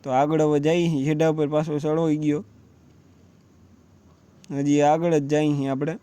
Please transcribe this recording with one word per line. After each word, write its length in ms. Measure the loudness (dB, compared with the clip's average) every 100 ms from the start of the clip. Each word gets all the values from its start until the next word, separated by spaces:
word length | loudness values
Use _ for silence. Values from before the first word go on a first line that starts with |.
તો 60 | 0
આગળ 320 | 0 2 2
હવે 180 | 2 2
જઈએ 300 | 2 0 0
છીએ, 160 | 0 -2
છેડા 240 | 0 0
ઉપર 180 | 0 -2
પાછો 320 | -2 -2 -4
ચડોઈ 380 | -2 0 0 0
ગયો, 260 | 0 -2 -6 -20 _ _ _ _ _ _ _ _ _ _ -20 -20 _ _ _ _ _ _ -10
હજી 300 | -4 0 2
આગળ 320 | 4 2 2
જ 140 | 0 0
જઈએ 260 | 0 0
છીએ 160 | -2 -4
આપણે. 300 | -4 -6 -8